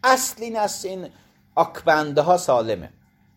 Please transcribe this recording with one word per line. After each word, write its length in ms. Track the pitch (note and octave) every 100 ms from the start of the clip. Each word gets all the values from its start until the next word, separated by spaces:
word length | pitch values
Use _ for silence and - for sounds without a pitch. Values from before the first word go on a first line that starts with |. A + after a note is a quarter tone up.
اصل 380 | B3+ C4 - -
این 140 | A#3 A3
است 280 | G#3 -
این 240 | F#3 F#3+ F3 _ _ _ _
آکبندها 800 | - E3 - E3 D#3 D3+ C#3+ D3+ F3+
سالمه. 560 | - B2 A2+ G2+ D2+ _ _ _ _